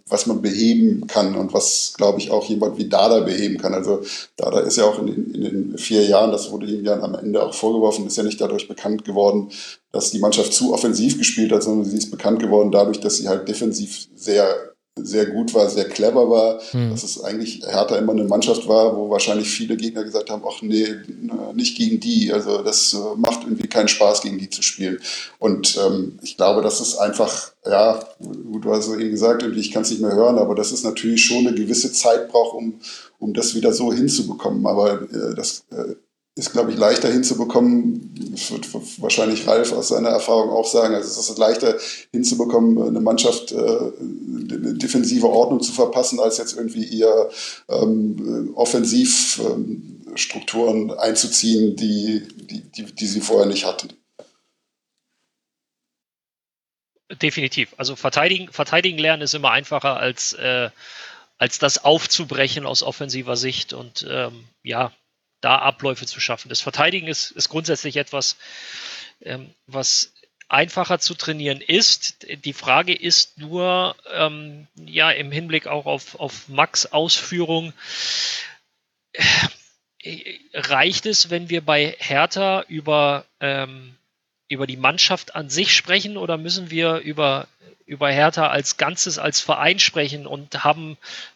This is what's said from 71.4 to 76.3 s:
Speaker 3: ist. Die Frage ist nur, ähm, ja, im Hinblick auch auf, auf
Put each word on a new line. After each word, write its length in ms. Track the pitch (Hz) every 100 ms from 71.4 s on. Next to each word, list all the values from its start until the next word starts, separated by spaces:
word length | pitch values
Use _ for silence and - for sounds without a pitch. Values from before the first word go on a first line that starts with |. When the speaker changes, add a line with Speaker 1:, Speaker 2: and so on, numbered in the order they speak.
| 143 139
Speaker 3:
ist. 680 | - 180 220 - - - - 147
Die 80 | 143
Frage 420 | 135 131 160 180
ist 440 | 170 170 - - -
nur, 580 | 151 175 180 180 185 - -
ähm, 540 | 170 156 151 151 147 151
ja, 360 | - 160 160 160
im 200 | 170 143
Hinblick 360 | 147 165 160 -
auch 200 | 147 147
auf, 320 | 143 - -
auf 300 | 139